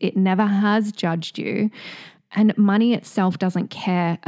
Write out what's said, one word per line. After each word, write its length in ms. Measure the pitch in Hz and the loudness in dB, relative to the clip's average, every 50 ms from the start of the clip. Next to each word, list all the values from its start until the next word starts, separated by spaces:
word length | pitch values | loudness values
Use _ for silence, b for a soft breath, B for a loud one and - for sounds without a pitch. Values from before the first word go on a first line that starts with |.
It 160 | - 180 - | -4 -2 0
never 280 | 190 190 190 185 185 220 | 2 2 2 2 2 2
has 480 | 208 202 196 208 208 208 220 214 208 208 | 2 2 2 2 2 2 2 0 -2 -4
judged 460 | - - 170 165 165 160 - - - | -4 -4 -2 -2 -4 -6 -8 -8 -8
you. 320 | - - - - 208 214 - B B B B B B B B B B _ - | -6 -4 -2 -2 -2 -2 -4 B B B B B B B B B B _ 0
And 200 | 196 214 214 - - | 2 2 4 4 4
money 340 | 208 202 196 208 226 240 233 | 4 4 4 4 4 2 2
itself 460 | - - - - - 190 185 180 - | 0 -2 -4 -2 0 0 0 0 0
doesn't 320 | 190 185 175 175 175 - | -2 -2 -2 -2 -4 -6
care 480 | - - - 196 180 180 175 170 170 - - | -8 -8 -4 -2 0 0 0 0 -2 -2 -2